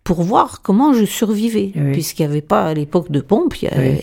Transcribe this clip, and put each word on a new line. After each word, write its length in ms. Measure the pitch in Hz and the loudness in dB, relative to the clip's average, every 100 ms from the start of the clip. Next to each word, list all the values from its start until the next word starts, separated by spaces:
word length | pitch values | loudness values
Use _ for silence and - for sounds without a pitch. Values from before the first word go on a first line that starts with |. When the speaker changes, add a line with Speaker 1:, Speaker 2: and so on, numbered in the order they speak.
Speaker 1:
pour 200 | - 170 | -4 -2
voir 380 | 170 240 - - | 2 2 0 -4
comment 300 | - 202 294 | 0 2 4
je 140 | 240 202 | 4 2
survivais, 640 | - 220 208 233 214 196 | 0 -2 0 0 -2 -2
Speaker 2:
Oui. 180 | 180 143 | -2 -2
Speaker 1:
puisqu'il 300 | 139 151 - | -2 -4 -4
y 20 | 151 | -2
avait 160 | 147 | -2
pas 240 | 147 208 175 | 0 0 0
à 80 | |
l'époque 380 | 156 147 - - | -2 -2 -2 -2
de 100 | 143 | -4
pompe, 400 | - 220 349 - | 0 0 0 -2
il 40 | - | -2
y 20 | |
a-, 80 | 143 | 0
Speaker 2:
Oui. 180 | 131 147 | 2 0